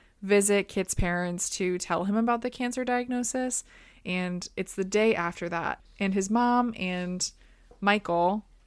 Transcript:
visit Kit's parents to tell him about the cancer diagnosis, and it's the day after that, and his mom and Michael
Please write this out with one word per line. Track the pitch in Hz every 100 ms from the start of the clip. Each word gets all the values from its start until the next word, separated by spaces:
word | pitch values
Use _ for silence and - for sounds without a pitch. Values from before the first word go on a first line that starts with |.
| _ -
visit | 190 202 202 202 190
Kit's | 196 185
parents | - 175 175 180 175 -
to | - 180 180
tell | - 175
him | 190 214
about | 233 233
the | 247
cancer | - 247 254
diagnosis, | 254 247 247 247 247 254 254 - - - - - -
and | 180 180 180 - -
it's | 190 -
the | 190
day | 208 220 196
after | 170 - 175
that, | 170 - - - -
and | 196
his | 196 190
mom | 226 240 240 240 226
and | 185 180 180 180 - - - - - -
Michael | 202 208 - 170 175 214 - -